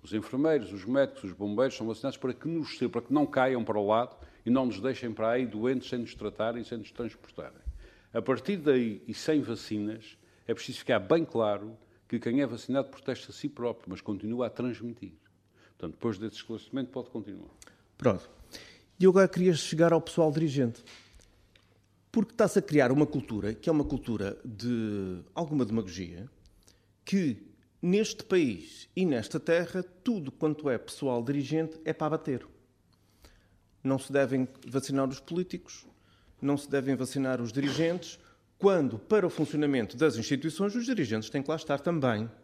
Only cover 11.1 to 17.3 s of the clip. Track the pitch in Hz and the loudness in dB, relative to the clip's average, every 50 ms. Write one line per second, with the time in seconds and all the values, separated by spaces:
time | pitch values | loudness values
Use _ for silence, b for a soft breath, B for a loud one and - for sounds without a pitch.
11.1 | 147 170 165 - - 117 113 104 101 101 101 110 113 - b b b b b _ | 2 2 2 0 0 0 2 2 0 -2 -4 -12 -16 -18 b b b b b _
12.1 | - 117 - 123 117 135 143 123 120 110 - - 127 139 131 - - - - - | -6 -2 -2 0 0 2 0 0 -4 -8 -6 -2 -2 -2 -2 -2 -8 -12 -6 -6
13.1 | 127 - - - 110 - - 147 - - 120 120 110 - - - 92 - - - | -6 -6 -8 -16 -16 -8 -8 -8 -6 -4 -4 -4 -4 -6 -10 -12 -12 -10 -6 -6
14.1 | 107 95 - 107 117 120 123 110 - - 113 127 120 98 104 120 117 - - 92 | -6 -6 -4 -6 -2 -2 -2 -4 -2 -4 -4 -4 -4 -6 -8 -10 -10 -12 -14 -18
15.1 | 80 - _ _ _ _ _ _ b b b b b b - 85 78 - - 117 | -18 -20 _ _ _ _ _ _ b b b b b b -12 -12 -10 -4 -2 -2
16.1 | 107 92 107 110 - - - - 117 107 - - - 135 131 - - 131 120 - | -2 -2 -6 -10 -10 -12 -12 -10 -10 -12 -10 -8 -6 -6 -6 -6 -6 -10 -10 -8
17.1 | - 117 101 104 | -10 -10 -10 -10